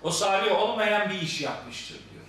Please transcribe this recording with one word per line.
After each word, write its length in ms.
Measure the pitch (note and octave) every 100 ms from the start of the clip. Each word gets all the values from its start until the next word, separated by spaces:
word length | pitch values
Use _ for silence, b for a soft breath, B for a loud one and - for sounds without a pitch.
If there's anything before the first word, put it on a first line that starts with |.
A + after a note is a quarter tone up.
O 80 | E3+
salih 400 | E3 G3 G3 G#3
olmayan 580 | F#3 A3 A3 G#3+ G#3 G#3
bir 120 | F#3
iş 200 | E3 -
yapmıştır 540 | C#3 - A#2+ - - -
diyor. 300 | - -